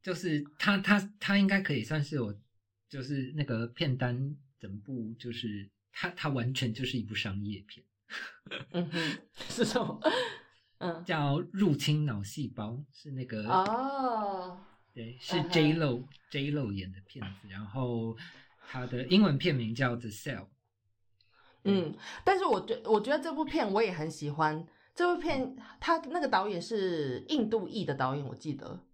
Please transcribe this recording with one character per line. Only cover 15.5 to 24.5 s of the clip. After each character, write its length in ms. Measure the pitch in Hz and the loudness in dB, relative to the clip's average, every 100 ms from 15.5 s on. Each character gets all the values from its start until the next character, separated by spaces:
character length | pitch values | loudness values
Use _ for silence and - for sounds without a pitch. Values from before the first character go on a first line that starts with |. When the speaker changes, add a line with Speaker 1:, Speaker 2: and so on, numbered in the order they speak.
Speaker 1:
J 240 | 165 151 | 6 6
Lo，J 760 | 165 151 120 - - _ 143 139 | 6 2 0 -6 -20 _ -4 -2
Lo 200 | 147 117 | -2 -2
演 200 | 98 92 | -4 -8
的 80 | 95 | -14
片 240 | 98 139 98 95 | -16 -10 -10 -10
子， 80 | 101 | -14
然 160 | 95 107 | -12 -8
后 500 | 131 127 117 113 110 - - - _ - | -4 -2 -2 -4 -6 -14 -20 -20 _ -12
它 180 | 131 123 | -10 -6
的 200 | 123 127 | -6 4
英 160 | 190 | 8
文 160 | 196 135 | 8 6
片 140 | 175 | 2
名 200 | 139 110 | 0 0
叫 220 | 113 131 120 | 0 0 0
The 140 | 117 | -6
Cell。 380 | 98 151 123 98 _ _ _ _ _ _ _ _ _ _ _ 196 | -10 -8 -8 -12 _ _ _ _ _ _ _ _ _ _ _ 2
Speaker 2:
嗯， 300 | 196 156 147 - - - | 4 2 -6 -12 0 2
但 120 | 381 | 4
是 60 | |
我 160 | 359 196 | 4 2
觉-， 180 | 185 - | 0 -4
我 160 | - 214 | 4 4
觉 100 | 220 | 4
得 80 | 302 | 0
这 80 | 330 | 0
部 100 | 285 | -2
片 300 | 311 311 220 | 0 0 2
我 100 | 196 | 4
也 80 | 220 | 2
很 200 | 175 156 | 0 -6
喜 180 | 156 147 | -4 -6
欢。 380 | 147 156 | 2 2